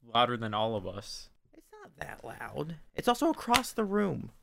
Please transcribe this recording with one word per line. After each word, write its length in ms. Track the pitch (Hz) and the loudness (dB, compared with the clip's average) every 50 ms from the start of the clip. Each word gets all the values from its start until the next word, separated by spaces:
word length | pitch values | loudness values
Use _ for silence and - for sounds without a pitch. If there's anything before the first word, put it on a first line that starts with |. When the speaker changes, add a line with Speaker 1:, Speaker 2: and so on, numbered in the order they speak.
| _ 117 113 | _ 0 4
Speaker 1:
louder 220 | 117 123 117 123 | 4 4 4 4
than 180 | 117 113 110 104 | -2 -2 -2 0
all 200 | 107 107 113 113 | 0 0 0 0
of 100 | 107 92 | -2 -4
us. 420 | 98 92 101 104 - - - - - _ _ _ _ _ | -4 -8 -8 -10 -10 -12 -14 -14 -18 _ _ _ _ _
Speaker 2:
It's 120 | - - _ - | -20 -20 _ -20
not 180 | 427 415 220 _ - | -20 -20 -20 _ -14
that 260 | - 143 - - - | -12 -12 -12 -14 -14
loud. 520 | 117 110 - 117 113 110 131 147 160 165 156 - - _ | -14 -12 -10 -12 -10 -6 -6 -6 -6 -6 -12 -12 -14 _
It's 140 | - 156 - | -2 2 2
also 200 | 240 240 285 330 | 4 4 4 2
across 440 | 311 - - - 240 254 247 - - | 2 2 0 4 4 4 4 2 -2
the 120 | - 220 | -2 -2
room. 460 | 196 196 208 208 196 160 - - - - - | 0 2 2 2 2 0 -2 -6 -8 -12 -16